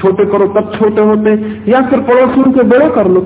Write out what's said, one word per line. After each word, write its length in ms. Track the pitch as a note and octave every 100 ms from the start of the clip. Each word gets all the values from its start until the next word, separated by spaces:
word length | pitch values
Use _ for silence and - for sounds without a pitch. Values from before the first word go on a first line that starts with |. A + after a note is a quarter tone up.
छोटे 240 | F#3+ F#3+
करो 240 | G3+ G3 G3
तब 240 | G#3+ G#3 -
छोटे 240 | G#3+ G#3+
होते 280 | G#3+ G#3+ G#3+
हैं, 340 | G#3+ G#3+ - G3+
या 140 | C4
फिर 200 | B3+ C#4+
पड़ोसियों 520 | B3+ B3 B3+ C4+ C4
के 100 | B3+ G#3+
बड़े 220 | B3+ D#4
कर 180 | A#3 F#3
लो 120 | F3+